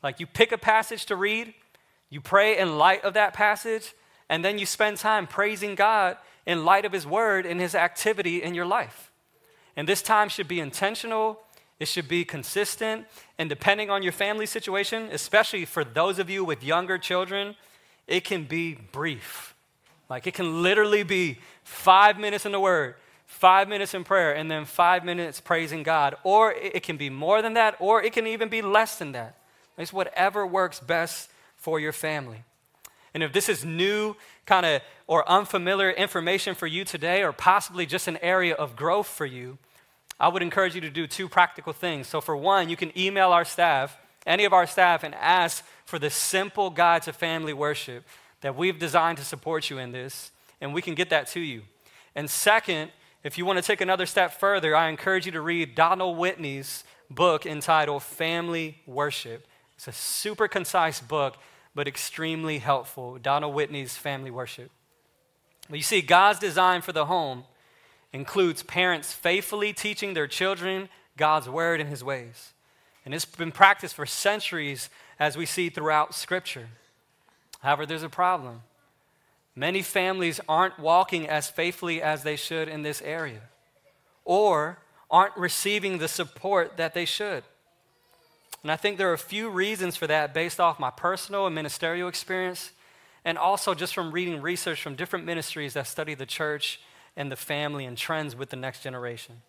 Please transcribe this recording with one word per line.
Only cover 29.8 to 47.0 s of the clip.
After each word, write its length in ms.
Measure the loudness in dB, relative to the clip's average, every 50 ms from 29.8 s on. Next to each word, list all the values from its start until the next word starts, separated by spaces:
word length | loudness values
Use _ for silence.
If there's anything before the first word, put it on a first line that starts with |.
| -12 -8 -4
whatever 540 | -4 -4 -4 0 2 2 2 2 0 -4 0
works 320 | 0 0 0 0 -2 -10
best 500 | -4 -2 0 0 0 -2 -6 -12 -14 -16 _ _ _ _ _
for 240 | _ -6 -4 -2 -2
your 140 | -2 -4 -6
family. 500 | -4 -4 -4 -4 -4 -6 -10 -14 -18 -18 _ _ _ _ _ _ _ _ -20 _ _ _ _ _
And 80 | -4
if 100 | -4 0
this 160 | 0 0 0 0
is 160 | -2 -2 -2
new, 520 | -6 -2 0 0 0 2 0 -2 -4 -6 -8 -18 -20 -20 _ _ 4
kinda, 340 | 4 4 6 4 2 2 0 -6 -20 -20 _
or 240 | 2 4 4 6 6
unfamiliar 640 | 4 4 4 2 -2 -2 0 2 2 4 4 2
information 640 | 4 2 0 0 0 -2 0 0 0 0 0 -4 -4
for 100 | -4 -4
you 180 | -4 -4 -4 -4
today, 400 | -4 -6 -4 -2 0 2 2 2
or 80 | 0
possibly 540 | -2 4 6 6 6 6 2 -2 -6 -6 -4
just 220 | -2 -2 -4 -4 -4
an 100 | -6 -2 0
area 320 | 2 2 2 2 2 0
of 200 | -2 -4 -6 -6
growth 320 | -4 0 2 2 2 0 -4
for 200 | -6 -8 -8 -8
you, 320 | -6 -10 -12 -14 -16 -18 _ _ _ _ _ _ _ _ _ _ -4 _
I 80 | 2 2
would 140 | 2 2
encourage 320 | -2 0 2 2 2 2 0
you 80 | -4
to 80 | -8 -6
do 160 | -6 -6 -6
two 240 | -6 -6 -8 -8 0
practical 420 | 4 4 4 4 2 -10 -10 -10
things. 360 | -10 -6 -4 -4 -4 -4 -8 -4
So 120 | -4 -4
for 160 | -2 -2 -4
one, 320 | 0 2 4 4 4 4 0
you 80 | -2
can 220 | -4 -6 -6 -4 -2
email 340 | -2 0 2 4 6 6
our 140 | 6 6 4
staff, 500 | 2 0 2 4 4 4 2 0 -2 -8 -16 _ _ _ _ -2
any 180 | 0 2 2 4
of 100 | 6 6
our 140 | 6 6 4
staff, 360 | 4 4 6 6 6 2 0
and 100 | -6 -8
ask 480 | -2 2 4 4 4 4 2 0 -6 -10 -14 -20 -20 _
for 120 | -10 -8 -4
the 120 | -4 -2
simple 600 | -2 -2 -2 0 0 0 -2 -2 -2 -2 -2 -2
guide 320 | 4 4 6 6 6 4